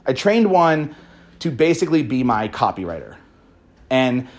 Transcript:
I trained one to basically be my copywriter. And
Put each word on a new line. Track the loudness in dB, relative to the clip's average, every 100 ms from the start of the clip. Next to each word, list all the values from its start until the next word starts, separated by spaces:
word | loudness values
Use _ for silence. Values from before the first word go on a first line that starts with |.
| -6
I |
trained | -2 2 2 4
one | 4 4 2 -2 -10 -20 -20 -20 -8
to | -4
basically | 0 2 2 2 0
be | 0 -2
my | 0 0 -2
copywriter. | -2 -2 -2 -8 -10 -14 -20 -20 _ _ _ _ _ -4
And | 0 0 -2 -6